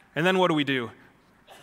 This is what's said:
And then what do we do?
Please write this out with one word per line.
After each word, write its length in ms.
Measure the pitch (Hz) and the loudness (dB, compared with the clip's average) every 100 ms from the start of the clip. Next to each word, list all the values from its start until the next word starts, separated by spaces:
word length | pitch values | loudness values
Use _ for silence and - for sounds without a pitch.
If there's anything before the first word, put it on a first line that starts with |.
| _ 143 | _ -2
And 100 | 175 | 0
then 120 | 185 | 2
what 100 | 180 | 2
do 60 | |
we 100 | 156 | 0
do? 260 | 139 131 113 - - _ _ _ _ - | -2 -4 -6 -14 -20 _ _ _ _ -20